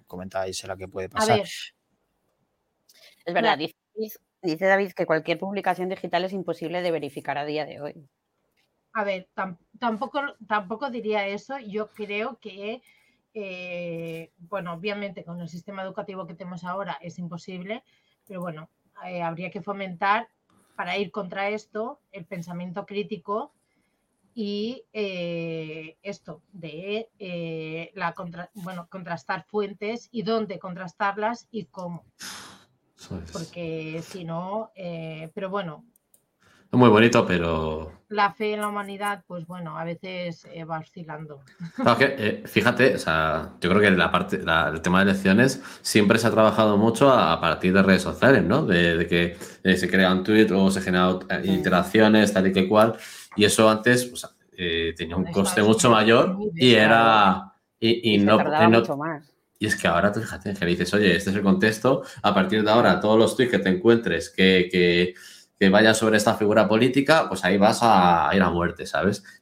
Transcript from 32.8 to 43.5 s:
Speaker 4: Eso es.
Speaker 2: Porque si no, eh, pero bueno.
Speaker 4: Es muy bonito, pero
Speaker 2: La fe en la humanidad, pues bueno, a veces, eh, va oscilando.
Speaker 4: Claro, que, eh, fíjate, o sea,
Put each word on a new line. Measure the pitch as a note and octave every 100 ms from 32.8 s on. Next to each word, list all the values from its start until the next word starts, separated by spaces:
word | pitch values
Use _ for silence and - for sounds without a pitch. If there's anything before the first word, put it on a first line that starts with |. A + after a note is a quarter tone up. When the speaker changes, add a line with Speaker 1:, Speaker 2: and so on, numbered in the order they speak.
| _ _
Speaker 4:
Eso | - F3+
es. | D#2+
Speaker 2:
Porque | F#3 E3 F3 E3+ D#3+ D#3+ E3
si | D#3+ F#3+
no, | E3 E3 F3+ G#3+ A3
eh, | - F3 E3 D#3+ D#3+ D#3+
pero | - F#3+
bueno. | G3+ F3+ D3+ _ _ _ _ _ _ _ _ _
Speaker 4:
Es | B2
muy | B2
bonito, | G#2+ A#2 A#2 G2
pero | F2 E2 D#2+ D#2 D#2 D#2 E2+ -
Speaker 2:
La | G#3 G3+
fe | - G#3+
en | G#3+
la | G#3
humanidad, | G#3 G3+ G3 G3+ G3+ -
pues | F3 E3
bueno, | F3+ E3 D#3
a |
veces, | E3 E3+ F#3+ F#3 F3 D#3+ -
eh, | E3
va | D#3+ D#3+
oscilando. | D#3+ - D#3+ D#3 D3+ C#3+ _ - E3
Speaker 4:
Claro, | - A#3+ A#2
que, | C3+ -
eh, | G#2+ - -
fíjate, | - G#2+ B2 B2+
o | -
sea, | - D#2+ D#2+ D#2 -